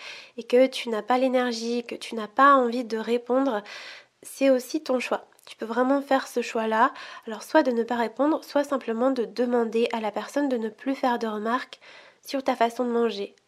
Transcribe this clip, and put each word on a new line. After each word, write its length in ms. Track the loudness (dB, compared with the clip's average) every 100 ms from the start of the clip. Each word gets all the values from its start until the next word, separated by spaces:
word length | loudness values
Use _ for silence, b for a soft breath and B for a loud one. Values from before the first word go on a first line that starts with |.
| B B B -16
et 60 |
que 240 | 2 4 4
tu 240 | 2 -6
n'as 100 | -6
pas 160 | 0 0
l'énergie, 680 | 2 2 -2 -4 -4 -4
que 120 | -6
tu 200 | -12 -10
n'as 140 | -8 -4
pas 240 | 6 8
envie 320 | 8 4 -2
de 140 | -4 -6
répondre, 640 | -2 -4 0 0 0 -2 -6 B B B B _
c'est 300 | -20 2 4
aussi 320 | 4 0 -6
ton 180 | -2 -4
choix. 240 | -2 -6 -6 _ -20
Tu 100 | -12
peux 80 |
vraiment 380 | -4 0 2 2
faire 260 | 2 0 0
ce 140 | -4
choix-là. 500 | -4 -4 0 2 2 B B B -12
Alors, 160 | -12
soit 200 | 2 4
de 80 | 4
ne 140 | 0
pas 120 | 0 -2
répondre, 480 | -2 0 0 0
soit 200 | 0 -2
simplement 460 | 0 -2 -4 0 0
de 120 | 0
demander 640 | -2 -2 0 2 0 0 0
à 60 | -2
la 120 | -4
personne 380 | -6 -4 -2 0
de 80 | 0
ne 100 | -4
plus 260 | -6 -6
faire 240 | -2 0 0
de 80 | -2
remarques 540 | -4 -2 -4 -4 -16 B B B B
sur 240 | -8 -4
ta 100 | -2
façon 300 | 0 0 0
de 60 | -2
manger 440 | 0 0 -2 -8 _